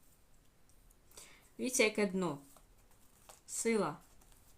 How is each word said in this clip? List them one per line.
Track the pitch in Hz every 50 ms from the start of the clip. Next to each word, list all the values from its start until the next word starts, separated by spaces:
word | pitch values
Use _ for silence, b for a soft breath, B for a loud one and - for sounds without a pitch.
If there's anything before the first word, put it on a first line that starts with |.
| - - - - - - - - - - - - - - - - - - - - - - B B B B B B B B - -
Дивіться, | 226 254 254 - 233
яке | 214 214 220 208
дно. | 190 180 190 185 165 143 143 - - - - - - - - - - - - - - - - - - - - -
Сила. | - - - - 226 226 208 180 151 160 - - - - - - - - - - - -